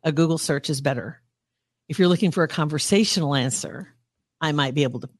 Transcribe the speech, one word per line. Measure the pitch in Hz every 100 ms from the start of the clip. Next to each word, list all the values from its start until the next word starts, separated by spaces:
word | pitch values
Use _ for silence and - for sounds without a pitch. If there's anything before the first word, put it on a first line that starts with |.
a | 160
Google | 147 165 160
search | - 139 -
is | 139
better. | 139 123 110 - _ _ _ _ _ _ -
If | 160
you're | 180
looking | 175 190
for | 185
a | 160
conversational | - 151 151 - 202 220 - 147
answer, | 139 127 127 - - 190 _ _ _ _ -
I | 156
might | 147 135
be | 135
able | 135 123
to, | 123 _